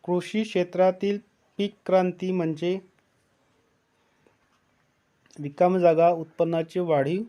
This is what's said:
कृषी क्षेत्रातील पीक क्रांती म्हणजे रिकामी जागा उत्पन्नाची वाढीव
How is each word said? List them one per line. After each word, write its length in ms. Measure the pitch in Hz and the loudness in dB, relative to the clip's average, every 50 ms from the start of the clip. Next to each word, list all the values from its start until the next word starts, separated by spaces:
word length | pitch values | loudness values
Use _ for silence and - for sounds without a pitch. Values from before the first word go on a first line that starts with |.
| - | -4
कृषी 380 | - 175 180 175 - - 214 | -2 -4 -4 -4 -4 -4 -4
क्षेत्रातील 760 | 220 220 - 185 180 180 - 180 185 190 185 190 - 202 202 208 _ _ _ _ _ _ _ | -4 -2 -2 -2 -2 -2 0 2 2 2 2 0 -4 -4 -4 -4 _ _ _ _ _ _ _
पीक 200 | - 202 202 - _ _ | -6 -6 -6 -6 _ _
क्रांती 460 | - 185 185 180 180 175 180 190 185 | 0 0 2 2 0 -4 -6 -6 -4
म्हणजे 460 | 185 180 165 160 156 147 165 175 185 190 185 _ _ _ _ _ _ _ _ _ _ _ _ _ _ _ _ _ _ _ _ _ _ _ _ _ _ _ _ _ _ _ _ _ _ _ _ _ _ _ _ _ _ _ _ _ _ _ _ _ _ - | -4 -2 -2 -4 -4 -4 -4 -4 -4 -4 -8 _ _ _ _ _ _ _ _ _ _ _ _ _ _ _ _ _ _ _ _ _ _ _ _ _ _ _ _ _ _ _ _ _ _ _ _ _ _ _ _ _ _ _ _ _ _ _ _ _ _ -12
रिकामी 380 | 147 143 143 - 180 180 185 185 | -12 -12 0 2 2 2 4 4
जागा 280 | 175 170 165 160 170 175 | 4 4 6 6 4 4
उत्पन्नाची 720 | 175 165 160 160 _ - 170 165 170 165 165 165 - 185 | 2 0 -6 -12 _ -2 -2 0 0 -2 -4 -4 -4 -4
वाढीव 420 | 180 165 156 139 135 143 175 196 226 | 0 0 2 2 2 0 -2 -4 -6